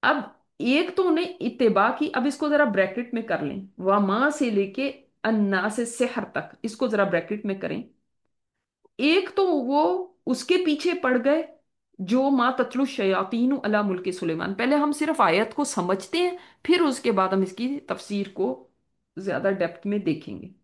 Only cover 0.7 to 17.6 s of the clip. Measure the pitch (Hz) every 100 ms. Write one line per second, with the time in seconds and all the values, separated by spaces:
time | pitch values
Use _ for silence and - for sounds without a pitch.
0.7 | 277 339 - 359 320 - - - - 240
1.7 | 190 214 - - - 240 277 302 294 285
2.7 | 196 190 226 240 233 220 165 147 196 196
3.7 | - 185 202 196 208 277 302 254 208 196
4.7 | 196 277 - _ _ 220 220 202 190 196
5.7 | 214 233 - 240 240 208 - - - 226
6.7 | - 254 208 196 170 165 214 208 196 175
7.7 | - - _ _ _ _ _ _ _ _
8.7 | _ _ _ 269 339 359 - 381 311 247
9.7 | 285 330 370 359 _ - 247 - 359 359
10.7 | 294 349 359 269 247 240 302 330 - _
11.7 | _ _ _ 185 240 269 277 240 262 233
12.7 | 247 269 - 196 185 190 233 247 269 208
13.7 | 208 208 180 185 185 170 160 180 196 240
14.7 | 294 294 294 302 311 196 170 220 - 285
15.7 | - 175 196 - 330 359 359 - _ -
16.7 | 349 320 254 - 190 185 190 190 185